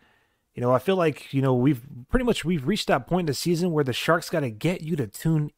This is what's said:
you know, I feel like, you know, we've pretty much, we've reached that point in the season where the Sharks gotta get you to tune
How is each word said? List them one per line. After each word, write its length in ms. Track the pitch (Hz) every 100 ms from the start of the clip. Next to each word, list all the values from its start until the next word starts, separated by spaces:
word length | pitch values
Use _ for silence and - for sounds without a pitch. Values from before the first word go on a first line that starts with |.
| _ _ _ _ _
you 100 | -
know, 100 | 123
I 80 | 127
feel 160 | - 147
like, 360 | 165 - -
you 100 | 135
know, 120 | 135
we've 260 | 123 127 127 - - 127
pretty 160 | 254
much, 200 | 247 202
we've 220 | 156 175 127
reached 220 | 208 -
that 180 | 151 -
point 140 | 180
in 60 | 165
the 80 |
season 360 | 127 170 165 180
where 140 | 151
the 80 | 131
Sharks 380 | 113 - 170 -
gotta 200 | 165 131
get 300 | 107 156 185
you 160 | 151 170
to 100 | 110
tune 460 | - 160 160 147